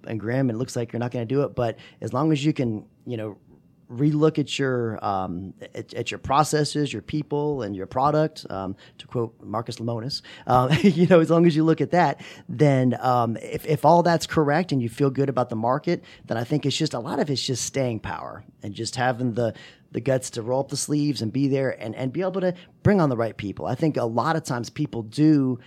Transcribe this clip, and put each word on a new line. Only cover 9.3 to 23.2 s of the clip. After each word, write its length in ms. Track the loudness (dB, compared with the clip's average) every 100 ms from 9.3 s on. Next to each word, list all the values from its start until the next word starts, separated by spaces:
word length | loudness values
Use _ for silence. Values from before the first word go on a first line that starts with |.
| -8
Marcus 340 | -8 -6 -6 -6
Lemonis, 440 | -6 -6 -6 -8 -10 -10 2
um, 220 | 4 6 6
<laughs> 40 |
you 240 | 6 6 8
know, 120 | 8
as 100 | 6
long 160 | 6 6
as 120 | 6
you 80 | 4
look 160 | 2
at 100 | 2
that, 300 | 2 2 0 -10 -18 -12
then, 500 | 2 4 6 4 2
um, 340 | 2 2 2 -2
if, 240 | -6 -8 -2
if 180 | 2
all 180 | 6 6
that's 240 | 6 2 0
correct 460 | 0 2 2 0
and 100 | -2
you 60 | -2
feel 220 | 0 0
good 180 | 2 0
about 220 | 0 -2
the 80 | -2
market, 480 | 0 0 0 -4 -6 -20 -8
then 100 | -6
I 80 | -2
think 200 | 0 0
it's 120 | -2
just, 160 | -2
a 60 | -4
lot 200 | -6 -4
of 100 | -2
it's 160 | -2 -4
just 200 | -4 -4
staying 340 | -4 -2 -4
power 460 | -6 -10 -12 -14 -20 _
and 100 | -14
just 220 | -10 -8 -2
having 380 | -2 0 -2
the, 200 | -2 -2 -4 -14 -20 _
the 80 | -6
guts 300 | -2 -2 -2
to 120 | -8
roll 200 | -4 -2
up 80 | -2
the 80 | -6
sleeves 440 | -2 -2 0 -2
and 120 | -4
be 160 | -2 0
there 220 | 0 -2
and, 220 | -4 -8 -6
and 180 | -6
be 80 | -4
able 180 | -4 -2
to 140 | -2 -4 -10 _
bring 180 | 2 4
on 80 | 4
the 80 |
right 180 | 2